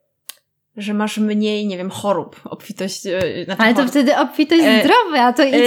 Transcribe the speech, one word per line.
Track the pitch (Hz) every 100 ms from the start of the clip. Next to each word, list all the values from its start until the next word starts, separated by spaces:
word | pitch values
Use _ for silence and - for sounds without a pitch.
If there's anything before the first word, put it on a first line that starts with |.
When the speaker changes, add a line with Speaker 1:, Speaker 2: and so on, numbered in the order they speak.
| _ _ - - _ _ _ 220
Speaker 1:
że | 202
masz | 208 214 214
mniej, | 214 208 214 208 208
nie | 180
wiem, | 185
chorób. | - 202 180 - -
Obfitość, | - - - 202 190 - 202
e, | 180 170 107
znaczy | 160 175
Speaker 2:
Ale | 220
to | 247
Speaker 1:
chorób. | 254
Speaker 2:
wtedy | 285 254 269
obfitość | 285 - 302 330
Speaker 1:
E, | 302 220
Speaker 2:
zdrowa, | 277 466 403 294
a | 247
to | 247
idźmy | 277 277